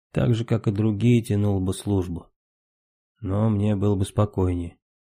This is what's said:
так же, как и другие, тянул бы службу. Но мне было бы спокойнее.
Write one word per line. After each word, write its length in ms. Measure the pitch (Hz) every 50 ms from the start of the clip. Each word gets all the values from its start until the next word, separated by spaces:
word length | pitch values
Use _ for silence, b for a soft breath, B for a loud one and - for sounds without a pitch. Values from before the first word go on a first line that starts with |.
| _ _
так 220 | - 147 135 123 113
же, 100 | 110 117
как 240 | - 117 110 -
и 40 | 113
другие, 500 | 101 104 107 110 104 101 113 120 123 117
тянул 380 | 110 - 104 101 104 104 98 95
бы 140 | 92 95 92
службу. 560 | - - 104 101 95 87 90 82 80 - _ _ _ _ _ _ _ _ _ _ _ _ _ _ _ _ _ _ -
Но 280 | - 95 95 104 110 113
мне 240 | 107 101 104 107 104
было 200 | 95 101 104 101
бы 80 | 95 98
спокойнее. 760 | - - 107 104 - - 95 92 90 90 87 87 85 - _ _ _ _ _ _ _